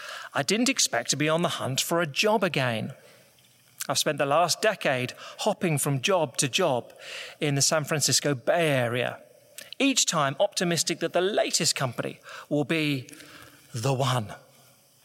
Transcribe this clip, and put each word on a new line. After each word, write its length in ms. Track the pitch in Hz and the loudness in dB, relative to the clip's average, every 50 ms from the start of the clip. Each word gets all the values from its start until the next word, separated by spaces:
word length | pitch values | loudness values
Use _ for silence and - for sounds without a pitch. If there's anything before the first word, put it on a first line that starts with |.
| - - - - - - - | -14 -14 -14 -14 -12 -6 -4
I 120 | 131 139 | -4 0
didn't 260 | - 190 226 254 247 | 0 0 2 2 2
expect 400 | 269 - - - - 120 123 - | 2 2 0 0 0 -2 -2 -2
to 60 | - | -2
be 120 | 135 151 156 | 0 2 2
on 140 | 156 165 175 | 2 2 2
the 180 | 160 - - | 0 -2 -4
hunt 180 | 127 123 135 139 | -4 -2 -2 -2
for 220 | - - 175 170 | -2 0 0 0
a 60 | 175 | 0
job 360 | 156 135 - - 214 214 220 202 | 0 0 0 2 2 2 2 2
again. 520 | 180 139 151 131 123 117 110 120 127 135 - - - - - - _ _ _ _ _ _ _ _ _ _ - - | 0 0 0 0 0 0 -2 -4 -6 -10 -14 -20 -20 -20 -20 -20 _ _ _ _ _ _ _ _ _ _ -10 -6
I've 120 | - 139 - | -4 -2 -2
spent 180 | - 165 151 | 0 0 0
the 80 | 143 151 | 0 0
last 380 | 139 143 160 175 165 - - - | 2 4 4 4 2 2 2 2
decade 500 | 214 202 - - 165 139 127 123 127 - - - - - - | 0 0 0 0 0 0 0 -2 -4 -6 -10 -16 -16 -12 -4
hopping 360 | - 220 196 - - 175 156 | -2 -2 0 0 0 0 0
from 240 | 135 - 151 139 135 | 0 0 0 0 0
job 380 | 117 196 196 180 156 135 - - | 0 2 2 2 2 0 0 -2
to 100 | - 131 | -2 0
job 460 | 113 - 190 160 131 120 - - - - - - - - - - - - | 0 2 2 2 2 0 -2 -6 -12 -20 -16 -14 -14 -14 -14 -14 -8 -4
in 160 | - 147 139 | -2 0 0
the 60 | 139 | 2
San 240 | 139 - 170 156 147 | 2 2 2 2 0
Francisco 500 | - 170 151 - - 131 - - 147 147 | 0 0 0 2 2 2 2 2 0 0
Bay 360 | 123 - - 151 175 165 156 | 0 0 0 2 2 2 2
Area, 480 | 139 131 123 117 120 123 123 123 120 - - - - _ _ _ - - - - - - | 2 2 0 0 0 -2 -2 -2 -4 -8 -14 -20 -20 _ _ _ -20 -20 -20 -10 -2 0
each 280 | 254 277 262 - - | 2 2 4 2 2
time 300 | - - 160 143 135 135 - | 2 2 2 2 2 2 2
optimistic 600 | 202 202 - - 190 175 175 151 - - 170 - | 0 0 0 0 0 0 2 0 0 -2 -2 -2
that 120 | 170 160 - | -2 0 2
the 80 | 175 | 2
latest 560 | 180 190 - - - 311 - - 170 139 - | 0 2 2 0 0 0 0 0 0 0 0
company 420 | - 143 123 117 - - - - - - - - - - - | 0 -2 -4 -4 -4 -6 -8 -8 -12 -16 -18 -18 -16 -6 -2
will 160 | 202 147 143 | -2 0 0
be 420 | 113 165 160 156 147 143 131 123 - - - - - - - - - - - - - - | 0 0 0 0 0 -2 -2 -4 -10 -16 -20 -20 -20 -20 -20 -20 -20 -20 -20 -18 -12 -8
the 220 | 120 110 135 139 | -4 -2 0 0
one, 400 | 123 131 127 127 127 104 98 - - - - _ - - - _ _ _ _ _ _ _ | 2 2 2 0 0 -2 -4 -10 -16 -20 -20 _ -20 -20 -20 _ _ _ _ _ _ _